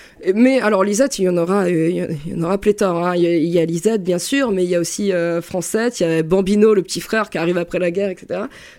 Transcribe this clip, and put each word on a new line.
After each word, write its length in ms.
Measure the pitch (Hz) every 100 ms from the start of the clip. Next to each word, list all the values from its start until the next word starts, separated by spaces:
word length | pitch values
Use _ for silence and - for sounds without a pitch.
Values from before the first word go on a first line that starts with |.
| - - -
Mais 240 | 196 254 262
alors 240 | 208 202
Lisette, 380 | 196 208 269 -
il 60 | 185
y 20 |
en 80 | 175
aura, 300 | 170 202 180
euh, 220 | 170 160
il 440 | 180 180 151 151
y 20 |
en 80 | -
aura 160 | 165 196
pléthore, 480 | 208 208 196 170 175
hein. 80 |
Il 80 | 175
y 40 | 170
a, 80 | 170
il 120 | 170
y 120 | 175
a 40 |
Lisette, 380 | 165 170 214 226
bien 160 | 180 175
sûr, 320 | - 277 254
mais 140 | 190
il 40 | 180
y 60 |
a 60 | 175
aussi, 320 | 170 - 202
euh, 280 | 180 170 170
Francette, 600 | 165 185 170 220 240 240
il 80 | 170
y 20 |
a 140 | 160
Bambino, 500 | 160 190 190 208 220
le 80 | 208
petit 180 | 175 170
frère 300 | - 220 208
qui 80 | 170
arrive 180 | 170 175
après 220 | 170 180
la 140 | 180
guerre, 180 | 180 196
et 60 | 185
cetera. 300 | - 180 233 - -